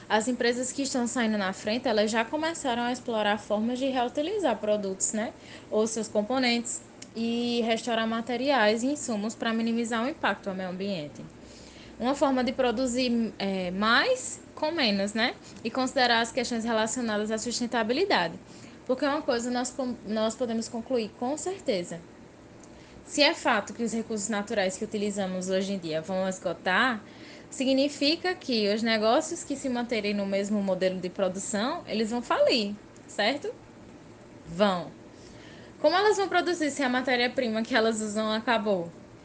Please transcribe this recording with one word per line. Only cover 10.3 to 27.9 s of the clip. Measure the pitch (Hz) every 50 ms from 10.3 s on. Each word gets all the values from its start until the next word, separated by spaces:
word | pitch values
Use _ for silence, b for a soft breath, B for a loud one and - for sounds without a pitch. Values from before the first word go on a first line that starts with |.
| 196 - - 202
ao | 185
meio | 185 185 180
ambiente. | 180 185 196 202 196 165 147 147 - - - 160 - - b b b b b b b b b b b b
Uma | 214 254 285
forma | - 320 277 269 254 247
de | 262 247
produzir, | - 254 247 226 220 269 254 233 254 254 247 240 233 226 208 - -
é, | 196 196 196 190 185 180
mais | 180 190 208 220 233 269 320 494 508 494 - - - - - - -
com | - 311 302 339
menos, | 339 269 214 202 196 196 208 208
né? | 226 226 269 - - b b b b b
E | 226
considerar | - 254 254 254 - 269 247 240 240 226 233
as | 226 -
questões | 254 240 - 247 226 214
relacionadas | 233 233 220 220 220 - 254 240 226 214 208 214 214
à | 226
sustentabilidade. | 220 220 240 220 - 247 226 - 233 220 214 247 294 392 403 - - 175 165 165 - - b b b b b b b b
Porque | - 254 254 294
uma | 285 277 311 294
coisa | - 247 233 233 247
nós | 247 247 254 254
com-, | - - 262 247 233 - -
nós | 180 214 220 220 226 220
podemos | - 262 226 226 226 226 -
concluir | - 233 233 - 262 240 220 208 - -
com | 247 247 294
certeza. | 294 - 359 381 392 - - 220 180 175 - 170 165 170 - - - - - - - - - - - b b b b b b b b b
Se | - - - 285
é | 302 339
fato | - - 302 240 208 202 - 208
que | - 240
os | 220 226
recursos | 233 220 - 226 214 202 -
naturais | 220 202 202 - 233 208 185 190 185
que | - 220
utilizamos | 208 - 214 202 208 190 202 196 185 185 185 180 185
hoje | 190 190 196 190 202
em | 190
dia | 170 160 151 160
vão | 160 - 190 185 190 190
esgotar, | 185 - - 180 170 - - 190 180 196 233 262 233 208 b b b b b b b b b b
significa | - - 262 254 269 262 277 285